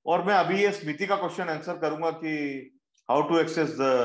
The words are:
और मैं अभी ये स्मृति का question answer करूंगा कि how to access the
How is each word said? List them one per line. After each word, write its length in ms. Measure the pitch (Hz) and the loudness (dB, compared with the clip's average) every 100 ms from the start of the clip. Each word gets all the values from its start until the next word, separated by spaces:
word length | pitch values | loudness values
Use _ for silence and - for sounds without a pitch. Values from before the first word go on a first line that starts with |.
| - | 0
और 180 | 175 | 0
मैं 100 | 185 | 4
अभी 280 | 196 165 196 | 2 2 2
ये 100 | 202 | 2
स्मृति 340 | 196 151 147 196 | 0 -6 -4 -2
का 100 | 196 | 0
question 320 | 175 - 170 | -2 -4 -4
answer 300 | 156 160 - | -4 -6 -4
करूंगा 320 | 156 156 165 | -4 -2 -2
कि 240 | 160 160 151 143 135 127 _ _ _ - | -4 -4 -4 -4 -6 -12 _ _ _ 0
how 120 | 135 | 0
to 160 | 151 165 | 4 2
access 360 | 160 160 143 123 | 2 0 -2 0
the 140 | 135 127 | 2 4